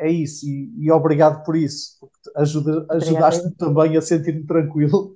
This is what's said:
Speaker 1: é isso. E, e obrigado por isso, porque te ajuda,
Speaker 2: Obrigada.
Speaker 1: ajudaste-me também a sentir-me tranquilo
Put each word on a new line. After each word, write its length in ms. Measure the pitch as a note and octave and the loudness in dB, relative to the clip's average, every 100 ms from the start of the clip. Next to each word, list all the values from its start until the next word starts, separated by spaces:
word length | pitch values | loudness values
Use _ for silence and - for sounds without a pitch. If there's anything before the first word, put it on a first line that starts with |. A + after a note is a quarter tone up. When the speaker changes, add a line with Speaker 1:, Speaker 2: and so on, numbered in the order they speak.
| D#3 | -2
Speaker 1:
é 20 | |
isso. 360 | E3+ D3 - C#3+ | -2 -4 -8 -8
E, 260 | C#3 C#3 D3 | -8 -10 -4
e 120 | D3+ | 2
obrigado 540 | D#3+ D#3+ D3+ D#3 D3+ | 4 4 4 4 2
por 120 | - D#3+ | -2 -2
isso, 400 | D3 - - _ | -2 -4 -14 _
porque 180 | - _ | -20 _
te 60 | - D3 | -12 -2
ajuda, 500 | D3 D3+ C#3+ D#3 D#3 | 0 0 -2 -2 -2
Speaker 2:
Obrigada. 60 | D#3+ | -2
Speaker 1:
ajudaste-me 580 | D#3 D#3 D#3 E3+ F3 - | 0 2 4 2 -2 -4
também 400 | E3 D3 D#3+ D#3 | 0 2 2 2
a 40 | |
sentir-me 420 | D#3 E3+ E3 D#3 D3+ | 0 0 -2 -6 -2
tranquilo 680 | E3 D3+ D3+ D3 G3 G3 | -2 0 0 2 2 -2